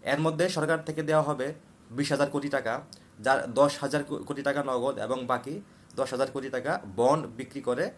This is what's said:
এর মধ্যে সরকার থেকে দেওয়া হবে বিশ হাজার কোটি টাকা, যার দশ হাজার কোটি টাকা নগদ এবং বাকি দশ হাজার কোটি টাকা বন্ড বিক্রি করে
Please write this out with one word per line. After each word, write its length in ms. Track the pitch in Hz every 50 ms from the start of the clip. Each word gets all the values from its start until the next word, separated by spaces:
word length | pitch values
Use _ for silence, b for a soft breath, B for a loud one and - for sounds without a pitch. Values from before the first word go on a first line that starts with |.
এর 180 | - - 135 147
মধ্যে 280 | 156 160 160 151 175 185
সরকার 360 | 185 160 151 151 165 156 156
থেকে 180 | - 151 156
দেওয়া 200 | 156 151 156 156
হবে 320 | 151 147 151 127 127 143 160 - - - - - - -
বিশ 200 | 113 127 143 143
হাজার 200 | 151 135 143 139
কোটি 180 | 143 143 135 143
টাকা, 320 | 139 135 - 110 117 139 - - B B B B B -
যার 340 | 107 127 135 - - 123 117
দশ 240 | 123 143 143 143 -
হাজার 240 | 143 139 147 147 143
কোটি 380 | - 147 - - - 156 139
টাকা 200 | 139 143 135 147
নগদ 360 | 135 135 127 123 120 135 135 -
এবং 280 | 107 110 131 127 127
বাকি 340 | 120 127 117 117 131 151 202 202 B B B B B -
দশ 140 | 123 131 123
হাজার 200 | 135 123 135 135
কোটি 200 | - 139 127 127
টাকা 300 | 120 127 110 143 170 - - 101 92
বন্ড 300 | 98 117 127 143 160 143
বিক্রি 340 | - 117 117 131 - - 139
করে 300 | - 123 123 127 165 - -